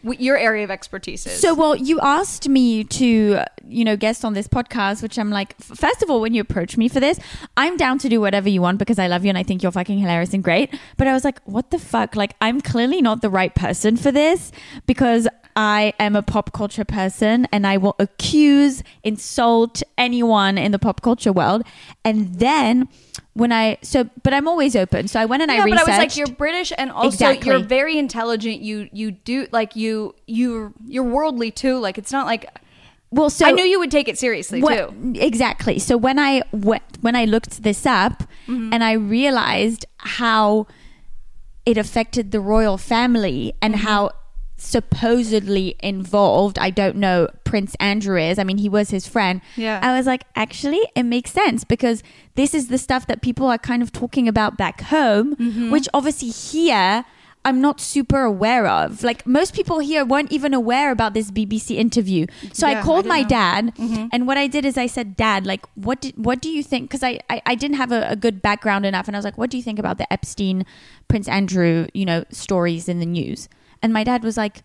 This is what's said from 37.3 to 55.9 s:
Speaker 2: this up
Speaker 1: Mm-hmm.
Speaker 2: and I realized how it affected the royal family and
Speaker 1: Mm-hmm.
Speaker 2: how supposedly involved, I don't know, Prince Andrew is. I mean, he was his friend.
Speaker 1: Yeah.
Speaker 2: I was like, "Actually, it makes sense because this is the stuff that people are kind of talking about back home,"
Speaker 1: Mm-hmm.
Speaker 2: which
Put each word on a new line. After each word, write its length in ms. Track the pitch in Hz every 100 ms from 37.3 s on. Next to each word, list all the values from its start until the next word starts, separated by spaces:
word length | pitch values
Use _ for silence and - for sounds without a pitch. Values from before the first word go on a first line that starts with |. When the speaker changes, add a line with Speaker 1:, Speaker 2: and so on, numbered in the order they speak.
| 226 - -
Speaker 2:
this 220 | 214 208 285
up 340 | 226 202 - - - -
Speaker 1:
Mm-hmm. 240 | 247 226
Speaker 2:
and 100 | 233
I 80 | 226
realized 920 | 220 208 226 277 254 - - 214 226 - -
how 720 | - - 233 220 214 214 214 - - - - - - - - - -
it 120 | 220
affected 540 | 208 - 226 247 202
the 80 | 214
royal 380 | 196 214 220 190
family 760 | - 233 247 240 196 127 - -
and 100 | 214
Speaker 1:
Mm-hmm. 100 | 208 214
Speaker 2:
how 240 | 208 202 - - - - -
supposedly 1160 | - 240 - - 233 240 226 214 196 196 185 -
involved, 760 | 202 196 185 208 196 117 202 196
I 100 | 185
don't 260 | 190 196 -
know, 300 | 196 180 170 -
Prince 320 | - 214 196 -
Andrew 380 | 202 208 202 185
is. 220 | 160 190
I 40 |
mean, 140 | 190 196
he 120 | 202
was 200 | 208 208
his 180 | 196 -
friend. 340 | 233 190 185 - -
Speaker 1:
Yeah. 240 | 220 214
Speaker 2:
I 120 | 254 254
was 80 | 262
like, 160 | 254 - -
"Actually, 460 | - - 285 330 453 -
it 80 |
makes 280 | 240 240 240
sense 320 | - 403 233
because 380 | - 233 240 226 - - _ -
this 180 | 277
is 140 | 311 240
the 80 | 254
stuff 280 | - 262 -
that 140 | -
people 260 | - 233 262
are 100 | 233
kind 240 | - 240
of 80 | 240
talking 360 | - 240 277 240
about 300 | 220 214 -
back 240 | 180 -
home," 540 | - 311 262 208 254 285
Speaker 1:
Mm-hmm. 340 | 233 220 233
Speaker 2:
which 180 | 294 269